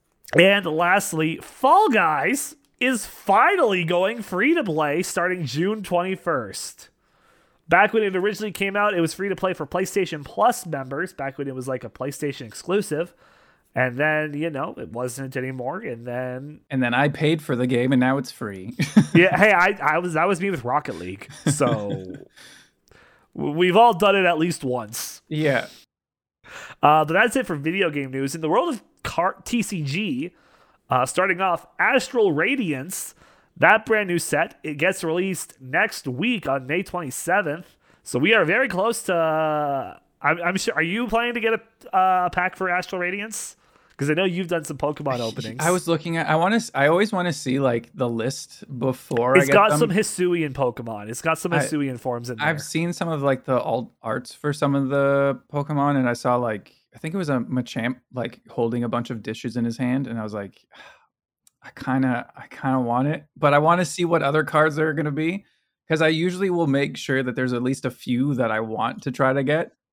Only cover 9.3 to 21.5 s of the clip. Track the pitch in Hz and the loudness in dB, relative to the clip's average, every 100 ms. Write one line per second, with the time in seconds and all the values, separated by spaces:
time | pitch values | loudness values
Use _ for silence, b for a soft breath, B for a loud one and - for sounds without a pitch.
9.3 | 185 185 180 147 180 190 208 180 151 139 | -2 -2 -4 -4 -4 -2 -2 -2 -6 -8
10.3 | - 220 - 170 147 131 139 180 - 139 | 2 2 2 -4 -8 -6 -6 -8 -6 -8
11.3 | 131 139 131 127 127 117 - 131 - 147 | -6 -8 -6 -6 -6 -8 -8 -8 -6 -6
12.3 | 131 117 - - 196 - 151 170 _ b | -6 -12 -12 -2 -2 0 -4 -6 _ b
13.3 | b b b _ 127 127 123 151 151 156 | b b b _ -2 0 0 0 0 -2
14.3 | 143 165 139 151 - 92 120 127 123 135 | -4 -6 -4 -8 -10 -10 -6 -6 -6 -8
15.3 | 131 127 131 123 180 226 117 123 123 127 | -6 -6 -6 -8 -8 -8 -10 -8 -6 -6
16.3 | 127 143 147 _ 135 123 120 147 147 151 | -8 -12 -16 _ 0 2 2 2 2 0
17.3 | 160 - 120 127 123 127 131 127 135 - | 0 -2 -2 2 2 4 4 4 2 -4
18.3 | - 107 95 98 - 147 208 - 170 180 | -10 -10 -10 -10 -6 2 4 6 6 6
19.3 | 170 214 185 185 208 143 160 180 156 180 | 6 6 6 4 2 0 0 0 0 2
20.3 | 175 196 165 117 143 - 87 90 98 - | 0 -2 -4 -2 -2 -2 -8 -10 -12 -16
21.3 | - 156 | -6 -2